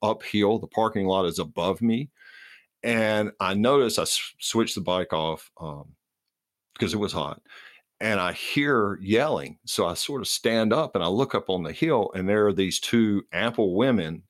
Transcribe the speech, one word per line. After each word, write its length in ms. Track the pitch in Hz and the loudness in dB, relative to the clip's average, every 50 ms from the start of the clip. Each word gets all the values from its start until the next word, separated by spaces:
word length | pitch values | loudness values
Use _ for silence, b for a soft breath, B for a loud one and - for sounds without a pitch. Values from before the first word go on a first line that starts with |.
uphill. 560 | - 107 110 - - - - 107 101 101 113 107 | -2 -2 -2 -2 -4 -2 0 2 2 2 2 0
The 80 | - - | -4 -4
parking 380 | - 110 113 110 - 104 98 | -2 0 0 0 0 0 0
lot 200 | 95 95 95 92 | 2 2 2 0
is 120 | 85 80 87 | 0 -2 -4
above 440 | 82 76 - 87 85 92 95 - | -6 -6 -4 -2 -2 -2 0 0
me. 280 | 117 117 113 120 143 139 B B B B B B B B B B B B _ _ | 0 0 0 0 -4 -8 B B B B B B B B B B B B _ _
And 500 | - 117 117 113 110 107 107 107 107 104 - - | -4 -2 0 2 2 2 2 2 0 -2 -2 -2
I 140 | 98 92 98 | -2 0 0
notice 440 | 101 110 123 139 143 127 110 110 - | 2 2 4 4 4 4 2 0 -2
I 40 | |
s-, 320 | 82 - - - - - - - | -2 -2 -2 -4 -6 -8 -12 -10
switched 360 | - - - 113 110 113 - | -6 -2 0 0 0 0 -2
the 60 | 104 | -6
bike 300 | 85 90 90 92 90 - | -4 -2 -2 -2 -2 -2
off, 380 | - 80 78 80 80 - - - _ - | -2 -2 -2 -2 -4 -6 -10 -18 _ -14
um, 360 | 85 78 73 73 71 78 78 _ _ _ _ _ _ _ _ _ _ _ _ _ _ _ - - | -12 -12 -12 -12 -16 -20 -20 _ _ _ _ _ _ _ _ _ _ _ _ _ _ _ -6 -4
'cause 160 | 113 95 113 | -4 -2 -2
it 40 | 107 | -2
was 140 | 101 87 | -4 -4
hot. 300 | - 90 71 69 - - _ B B B B B B B B B _ - | -4 -4 -6 -6 -8 -12 _ B B B B B B B B B _ -4
And 200 | 104 110 107 98 | -2 0 0 0
I 120 | 90 87 | 0 -2
hear 640 | 82 - - - - 147 143 147 139 117 104 101 98 - | -4 -6 -6 -4 -2 0 0 2 2 2 2 0 -2 -4
yelling. 580 | 95 95 107 117 143 156 127 78 71 80 - _ - | -2 2 2 2 2 2 -2 -4 -6 -8 -14 _ -10
So 200 | - - - 95 | -6 -2 0 0
I 80 | 85 85 | 0 -2
sort 280 | - - - 143 127 | -4 -6 -6 -6 -6
of 60 | 98 - | -4 -4
stand 440 | - - - 120 113 113 110 107 | -4 0 0 2 2 2 2 4
up 220 | 113 151 156 - - | 2 2 0 0 -2
and 80 | - 85 | 0 0
I 40 | 85 | 2
look 260 | 95 113 135 - - | 2 2 0 0 0
up 160 | - - - | -2 -2 -2
on 140 | 92 90 85 | -2 -2 -2
the 80 | 76 | -4
hill, 400 | 78 - 156 160 147 113 98 - - | -4 0 0 2 2 2 2 0 -2
and 140 | 95 92 98 | -2 0 2
there 180 | 104 107 104 104 | 4 4 4 4
are 40 | |
these 280 | 92 92 95 90 - - | 4 2 2 0 0 -4
two 440 | - - - 117 113 107 101 98 - - | -2 2 2 4 4 4 2 0 -4 -4
ample 420 | - 87 104 120 117 - 208 190 175 | -4 -2 -2 -2 0 0 0 2 2
women 480 | - 123 135 123 101 82 78 82 85 - | 2 2 2 2 0 0 -4 -6 -10 -14